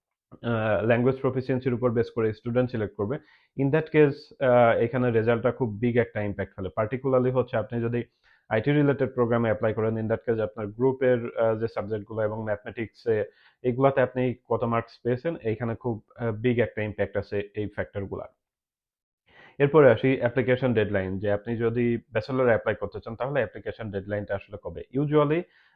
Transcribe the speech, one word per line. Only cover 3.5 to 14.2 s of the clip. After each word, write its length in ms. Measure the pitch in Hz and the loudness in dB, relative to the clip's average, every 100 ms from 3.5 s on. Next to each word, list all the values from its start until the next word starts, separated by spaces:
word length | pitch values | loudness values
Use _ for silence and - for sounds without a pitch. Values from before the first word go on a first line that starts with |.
| 135 | -2
in 80 | 139 | 0
that 180 | 156 156 | 0 2
case, 600 | 151 147 135 - - 131 | 4 4 2 -10 -2 4
আহ, 320 | 123 117 101 | 6 6 4
এখানে 340 | 117 131 123 | 2 0 2
রেজাল্টটা 400 | 113 113 117 123 | 2 2 2 0
খুব 180 | 117 120 | 0 -4
বিগ 280 | 101 123 117 | -2 0 2
একটা 240 | 113 107 | 0 -2
ইম্প্যাক্ট 340 | 104 98 95 - | -4 -4 -8 -8
ফেলে। 140 | 92 - | -6 -4
Particularly 540 | 107 127 135 127 127 | -4 -2 0 2 2
হচ্ছে 260 | 127 117 113 | 0 0 -2
আপনি 240 | 107 117 | -4 -4
যদি 220 | 117 120 - _ _ _ - | -2 -4 -6 _ _ _ -4
আইটি 220 | 110 139 | 0 2
রিলেটেড 420 | 147 143 139 123 | 4 4 2 0
প্রোগ্রামে 300 | 123 117 117 | 0 2 2
অ্যাপ্লাই 300 | 117 104 113 | 2 2 0
করেন, 220 | 110 110 113 | 0 -2 -2
in 120 | 110 | -2
that 120 | 113 - | -2 -2
case 160 | 110 | -2
আপনার 240 | 107 117 104 | -2 -4 -8
গ্রুপের, 680 | 110 131 135 127 123 117 - | 0 0 2 2 2 0 0
আহ, 220 | 113 110 | 0 0
যে 80 | 113 | -4
সাবজেক্টগুলো 540 | 117 101 110 101 110 | -6 -6 -6 -6 -4
এবং 220 | 107 110 | -4 -4
ম্যাথমেটিক্সে, 840 | 107 104 117 113 110 _ 120 107 - _ _ _ | -6 -6 -8 -8 -10 _ -2 0 -2 _ _ _
এগুলাতে 400 | 127 123 139 135 | -4 2 2 2
আপনি 320 | 123 127 | 0 0